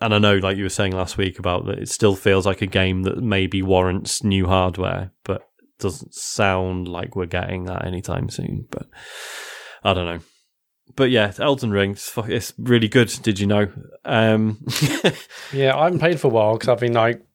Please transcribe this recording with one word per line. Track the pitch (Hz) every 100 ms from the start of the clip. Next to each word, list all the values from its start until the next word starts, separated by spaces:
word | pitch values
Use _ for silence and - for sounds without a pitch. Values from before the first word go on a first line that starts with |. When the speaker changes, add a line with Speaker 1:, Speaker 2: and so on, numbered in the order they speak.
Speaker 1:
and | 113
I | 104
know, | 104 98
like | 95 98
you |
were | 98
saying | - 98
last | 92 92 -
week, | 95 -
about | 92 87 -
that | 98
it | -
still | - 107 95
feels | - 95
like | 95 92
a | 98
game | 98 92 92
that | 92 -
maybe | 120 98 92 92
warrants | 95 92 92 92 - -
new | 107 98 90
hardware, | 95 92 87 92 90 92 -
but | - 95 - _ _ _
doesn't | 98 82 -
sound | - - - 98 92 92 92 87
like | 87 - 98
we're | 87
getting | 90 92 92
that | 90 92 90
anytime | 90 - 90 -
soon. | - 87 - -
But | - - - - - - - - - - -
I | 101
don't | 92 87
know. | 85 - _ _ _ _ _ _
But | - 127
yeah, | 120 104 98
Elden | 147 135 117
Ring, | 101 98
it's | 101 -
fu-, | -
it's | 107 113 - -
really | 120 120 110
good. | 127 110 -
Did | 113 98
you | 101
know? | 104 104 - - -
Um, | - 117 110 110 110 107 - - 143 - 190
<laughs> | - - - -
Speaker 2:
Yeah, | 139 135 135
I |
haven't | 165 175
played | 160 165
for | 139
a |
while | 113 107 113
'cause | 120
I've | 120
been, | 120
like, | 117 113 117 _